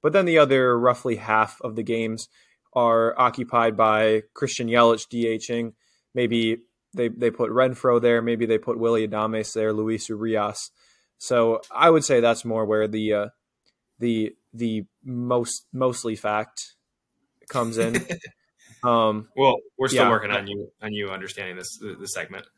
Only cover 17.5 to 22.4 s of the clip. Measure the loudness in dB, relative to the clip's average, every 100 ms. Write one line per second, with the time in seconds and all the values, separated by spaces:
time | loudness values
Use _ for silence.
17.5 | -4 -4 -2 -2 -2 -4 -12 -12 _ _
18.5 | _ _ -4 0 2 2 -2 -8 2 2
19.5 | 2 -6 -4 0 4 4 2 0 -4 -4
20.5 | -10 -12 _ -10 -8 -8 -8 -12 -12 -12
21.5 | -12 -14 -14 -14 -14 -12 -10 -10 -14